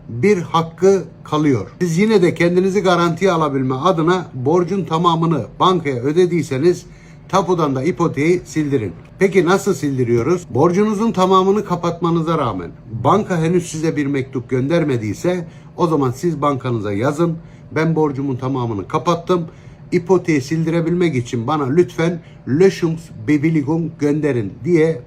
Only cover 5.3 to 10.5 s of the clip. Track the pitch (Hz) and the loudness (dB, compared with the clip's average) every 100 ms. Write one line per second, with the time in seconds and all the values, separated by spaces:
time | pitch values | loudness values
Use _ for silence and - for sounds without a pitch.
5.3 | 156 104 - 170 185 143 123 131 160 180 | 0 -4 0 2 2 0 -2 0 2 2
6.3 | 170 135 131 170 170 - - - - - | 2 -2 0 2 0 -4 -20 -20 -20 -2
7.3 | 185 180 175 151 131 143 180 160 131 156 | 0 2 0 0 0 -2 0 -2 0 0
8.3 | 180 - 160 147 135 101 - - - 190 | 0 -2 -4 0 0 -2 -10 -14 0 2
9.3 | 190 160 190 202 180 147 131 120 117 117 | 4 2 2 0 -2 -2 -2 2 2 2
10.3 | 180 - | -2 -2